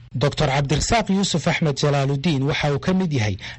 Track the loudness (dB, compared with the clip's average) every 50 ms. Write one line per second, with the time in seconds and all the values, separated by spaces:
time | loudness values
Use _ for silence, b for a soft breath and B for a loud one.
0 | -12 -10 -4 -2 0 0 0 0 0 0 2 0 0 0 0 -2 0 2 2 2
1 | 2 2 2 0 2 0 0 0 0 0 0 0 0 -2 0 0 0 2 2 2
2 | 2 0 0 0 0 0 0 2 0 0 0 0 0 0 -2 0 0 0 0 0
3 | 0 0 0 0 0 0 -2 -4 B B B